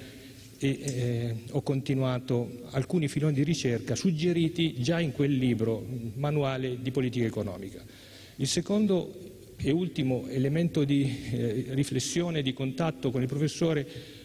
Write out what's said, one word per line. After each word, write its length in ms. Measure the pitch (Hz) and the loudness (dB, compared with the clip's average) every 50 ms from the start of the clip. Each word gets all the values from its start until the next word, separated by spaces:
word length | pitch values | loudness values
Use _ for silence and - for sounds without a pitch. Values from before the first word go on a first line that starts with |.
| - - - - - - - - - - - - | -12 -16 -18 -18 -18 -18 -18 -18 -20 -20 -6 -2
e, 200 | 139 139 135 - | 0 0 0 0
eh, 540 | - 139 123 123 120 120 120 117 120 120 113 110 - - | -2 -4 -2 0 0 0 0 0 0 -2 -4 -4 -6 -4
ho 100 | - 143 | -4 -2
continuato 1000 | - - 135 135 135 - 139 135 131 127 127 120 127 - 123 120 120 - - - - - | 0 0 0 0 0 0 0 2 2 2 0 -2 0 0 0 0 0 -2 -6 -12 -12 -2
alcuni 360 | - 139 127 - 180 175 151 | -2 -2 0 2 2 2 2
filoni 260 | 135 - 143 147 156 143 | 0 0 2 2 2 4
di 100 | 131 143 | 4 2
ricerca 520 | 156 165 - - 127 117 110 - - 117 | 2 2 2 2 2 2 0 0 -2 -2
suggeriti 800 | - - 190 160 147 165 175 170 170 165 156 - 170 165 156 - 127 | 2 2 2 2 4 2 2 4 4 2 2 4 2 2 2 2 0
già 200 | 120 147 170 170 | 2 2 2 2
in 140 | 170 139 120 | 2 0 2
quel 180 | - 139 143 | 2 2 4
libro, 540 | 139 127 123 123 117 104 113 113 113 104 95 107 131 120 117 113 101 | 4 4 4 4 4 4 2 0 0 -2 -4 -6 -6 -6 -6 -6 -4
manuale 680 | 135 143 147 151 147 139 135 131 131 131 127 123 123 | -2 0 2 2 2 2 2 0 -2 -2 -4 -4 -2
di 100 | 131 - | -4 -2
politica 340 | 135 139 127 123 117 123 117 | 0 2 0 2 2 2 0
economica. 560 | 110 - 110 101 101 90 92 95 95 - - - - - - - - - - - - - | 2 0 -2 -4 -4 -4 -6 -10 -10 -12 -14 -16 -18 -20 -20 -20 -20 -20 -20 -20 -18 -4
Il 120 | - 143 | -2 -2
secondo 800 | - - 180 156 - 202 214 220 196 190 170 - - - - - - - - - - - - | 0 0 0 0 2 2 4 4 4 4 2 2 -2 -8 -12 -14 -16 -16 -18 -18 -18 -10 -2
e 100 | - 135 | 0 2
ultimo 560 | 151 175 185 165 - 165 135 131 127 117 - | 2 2 0 0 0 0 0 2 0 0 -2
elemento 560 | - 131 131 135 139 147 165 175 165 - 160 143 | -2 0 0 2 2 2 2 2 2 2 2 2
di, 260 | 135 143 139 135 127 117 - - 110 | 4 4 4 4 2 0 -4 -4 -4
eh, 340 | 113 120 120 117 104 127 127 123 | -2 0 0 0 0 -2 -2 -2
riflessione, 720 | 131 139 143 - 131 127 - - - 170 175 170 160 151 | 0 0 0 0 0 -2 -2 0 0 0 0 0 0 0
di 120 | 135 131 131 | 0 -2 -2
contatto 560 | - 135 131 131 - 170 160 156 - - 131 | -2 -4 -4 -2 0 -2 -2 -2 -2 -2 -2
con 120 | 120 123 | 0 0
il 60 | 127 | 0
professore 880 | 127 139 143 156 147 - - 170 165 156 147 139 - - - - - - - | 0 0 0 0 0 0 0 0 2 2 0 -2 -4 -8 -14 -14 -14 -16 -18